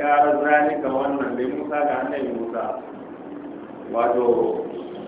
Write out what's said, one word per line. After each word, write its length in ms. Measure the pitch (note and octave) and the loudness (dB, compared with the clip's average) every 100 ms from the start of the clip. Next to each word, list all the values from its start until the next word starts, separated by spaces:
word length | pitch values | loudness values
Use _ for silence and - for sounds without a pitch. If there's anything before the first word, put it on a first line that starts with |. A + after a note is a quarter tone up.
ƙarar 400 | D3 D3 D3 D3 | 4 6 6 4
zalika 480 | D3 D3+ D3+ D3 C3+ | 6 6 4 2 0
wannan 480 | C3 - C#3 B2 A#2+ | 0 0 0 -2 -2
da 40 | B2+ | -2
Musa 240 | C#3 D3 D3+ D3 | -4 -4 0 0
ga 80 | C3 | 0
annabi 320 | C3+ C#3+ B2 | -2 -4 -4
Musa. 480 | A#2 A2+ A2+ A2 - - - - - - - - - - - - | -4 -6 -4 -4 -6 -10 -14 -14 -14 -14 -14 -12 -14 -14 -14 -6
Wato, 320 | A2 A#2+ A#2+ A#2+ A#2 G#2+ - - - - - | 0 2 4 4 4 2 0 -4 -8 -10 -12